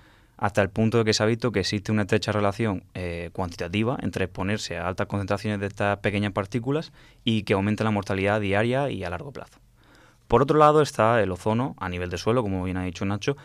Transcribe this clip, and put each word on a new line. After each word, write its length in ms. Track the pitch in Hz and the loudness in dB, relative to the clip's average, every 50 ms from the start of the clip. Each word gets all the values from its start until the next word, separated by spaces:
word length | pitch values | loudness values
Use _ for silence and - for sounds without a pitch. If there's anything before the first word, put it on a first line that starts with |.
| - - - _ _ _ _ | -20 -20 -20 _ _ _ _
hasta 260 | - - 101 - - | -4 -4 -2 2 2
el 80 | 101 98 | 0 0
punto 280 | - - 113 113 107 120 | 2 0 2 4 4 2
de 60 | 110 | 2
que 80 | 107 | 2
se 120 | 104 - 107 | 2 2 2
ha 20 | |
visto 240 | 110 120 113 - 127 | 2 2 0 -2 0
que 80 | 101 101 | 0 0
existe 320 | 92 - - 104 98 - | -2 0 -2 -4 -2 0
una 120 | 107 107 | 0 0
estrecha 280 | 104 92 110 107 - - | 2 2 0 0 0 0
relación, 540 | 101 104 104 101 98 - 117 110 98 92 - - _ | -2 0 0 0 0 0 -2 -2 -2 -4 -8 -12 _
eh, 360 | 98 92 87 85 85 87 85 | -8 -6 -6 -6 -6 -8 -8
cuantitativa 640 | - - 92 85 85 - 90 85 87 104 110 117 139 - | -6 -6 -6 -6 -6 -8 -8 -4 0 0 0 0 -2 -2
entre 260 | - 104 - - 95 | -4 -6 -2 -2 -4
exponerse 520 | 87 - - 92 95 107 107 - - 85 85 | -4 -4 -4 -4 -2 -2 -4 -4 -6 -6 -4
a 80 | 85 | -4
altas 220 | 90 95 - 104 - | -4 -2 -4 -4 -4
concentraciones 500 | - 101 101 95 104 98 - 110 104 101 | -2 -4 -2 -2 -2 -2 -2 -4 -4 -2
de 80 | 101 | -4
estas 320 | 98 - - 104 101 101 101 | -6 -4 -2 0 0 0 0
pequeñas 320 | - 104 98 101 104 104 | -2 -2 0 0 -2 -2
partículas 640 | 101 104 98 - - 123 113 131 139 156 175 - - - - - - _ _ | -2 -4 -4 -2 -4 -4 -2 -2 -4 -4 -4 -8 -16 -20 -20 -20 -20 _ _
y 180 | 117 113 110 | 0 0 0
que 120 | 101 - 107 | 2 0 0
aumenta 280 | 95 98 104 104 104 | 2 2 0 0 0
la 80 | 110 110 | 0 0
mortalidad 500 | 107 101 98 - 101 95 95 101 104 110 | 0 0 0 -2 -2 0 2 2 2 0
diaria 500 | 104 98 95 101 113 120 123 135 143 127 | 0 0 0 2 2 0 0 -2 -2 -2
y 120 | 113 95 | -4 -6
a 80 | 92 87 | -6 -6
largo 220 | - - 143 143 | -8 -8 -10 -12
plazo. 260 | 123 - - - - - _ _ _ _ _ _ - - - - _ _ _ _ | -14 -14 -16 -16 -20 -20 _ _ _ _ _ _ -20 -20 -20 -20 _ _ _ _
Por 140 | 117 120 | 4 4
otro 140 | 139 131 147 | 6 6 6
lado 240 | 151 151 151 151 156 | 8 8 8 8 6
está 400 | 147 - - - 110 113 120 117 | 4 4 2 2 4 4 4 4
el 120 | 101 95 | 2 0
ozono 420 | 90 87 - 110 110 117 127 151 180 - | -2 -2 -2 0 0 0 0 -2 -4 -6
a 80 | - 90 | -6 -6
nivel 220 | 90 90 90 90 | -4 -4 -4 -4
de 80 | - 85 | -6 -4
suelo, 240 | - 110 117 131 | -2 0 0 0
como 200 | 113 101 95 92 | 0 0 -2 -2
bien 140 | 90 92 90 | -2 -2 -4
ha 80 | 92 90 | -4 -4
dicho 200 | 90 90 - 107 | -6 -6 -4 -4
Nacho, 320 | 98 101 101 - - 143 143 - | -4 -4 -2 -2 -4 -4 -4 -8